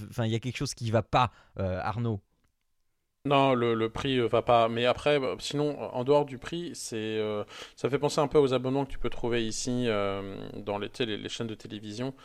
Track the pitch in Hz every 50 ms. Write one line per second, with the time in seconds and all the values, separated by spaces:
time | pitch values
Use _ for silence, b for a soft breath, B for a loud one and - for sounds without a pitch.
0 | 104 101 104 - 117 110 110 113 - 127 120 - 147 135 - - 120 117 110 113
1 | 107 - - 139 127 120 b b b b b - 98 92 92 90 - 101 104 113
2 | 120 117 110 98 - _ _ _ _ _ _ _ _ _ _ _ _ _ _ _
3 | _ _ _ _ - 139 143 139 139 135 131 123 117 117 117 113 113 113 - -
4 | - 139 131 127 120 110 120 117 107 - 120 117 117 113 117 117 120 123 120 -
5 | - 147 147 143 135 - 90 - - - - 143 147 147 143 - 117 98 - 127
6 | 123 131 147 147 143 143 131 120 - - - 170 175 165 120 - - - - 110
7 | 110 110 110 110 107 107 107 104 104 B B B B B B - - 131 123 139
8 | 147 147 - - 151 131 - 156 139 131 131 127 123 131 131 139 139 131 - -
9 | - 120 - - - 120 117 120 113 110 110 - - 131 123 123 123 120 110 104
10 | 101 98 98 98 98 98 98 101 104 107 - - 104 104 101 101 101 101 - -
11 | 127 113 107 101 104 107 - - 117 113 107 104 - 117 117 104 104 107 104 107
12 | 123 135 135 B B